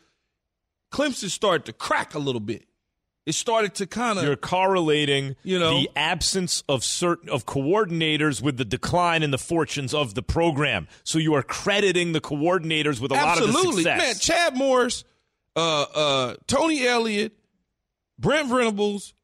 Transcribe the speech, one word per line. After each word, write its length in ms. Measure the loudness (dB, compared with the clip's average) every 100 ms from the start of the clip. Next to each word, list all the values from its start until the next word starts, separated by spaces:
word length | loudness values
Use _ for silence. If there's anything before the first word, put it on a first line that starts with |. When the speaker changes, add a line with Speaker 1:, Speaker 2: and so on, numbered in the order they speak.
| _ _ _ _ _ _ _ _ _
Speaker 1:
Clemson 380 | -2 -2 -2 -8
started 360 | -2 0 0 -2
to 80 |
crack 420 | -10 -4 -2 -2 -6
a 40 |
little 200 | -4 -4
bit. 260 | -6 -8 -12 _ _ _ _ _ -6
It 80 |
started 420 | -4 0 0 0 -4
to 100 | -8
kinda, 340 | -4 -2 0
Speaker 2:
You're 140 | 0 -2
correlating 960 | -2 2 2 2 2 2 2 0 -2 -8
Speaker 1:
you 160 | -4 0
know, 120 | 2 2
Speaker 2:
the 80 | 0 -2
absence 680 | -2 0 -2 -2 -2 -4 -2
of 160 | -2 -2
certain, 420 | 0 0 -2 -4
of 160 | -6 -2
coordinators 960 | -2 2 2 0 -2 0 2 0 0
with 140 | -2 -2
the 80 |
decline 580 | -4 -4 0 2 2 2
in 100 | 0
the 60 | -2
fortunes 560 | 0 0 0 -4 -4
of 200 | -2 -2 -4
the 80 |
program. 640 | -4 0 2 2 0 -2 -6 -12
So 160 | -4 0
you 140 | 2
are 100 | 2
crediting 680 | 0 -4 0 2 2 2 0
the 80 | -2
coordinators 800 | -4 -2 2 0 0 0 0 -2
with 100 | 0
a 40 | 2
lot 220 | 2 2
of 20 |
the 60 | 2
Speaker 1:
Absolutely. 340 | 2 2 2
Speaker 2:
success. 140 | 2 2
Speaker 1:
Man, 160 | 0 0
Chad 400 | 0 2 2 2
Morris, 480 | 2 2 2 -4 -12 _ _ _ _ -2
uh, 240 | 0 0 0
uh, 420 | 0 2 2 0 -4 -2
Tony 400 | 0 2 2 2
Elliott, 460 | 2 0 -2 -4 -8 _ _ _ _ _ _ _ -4
Brent 300 | 0 2 2
Venables, 680 | 2 2 0 -2 -2 -10 _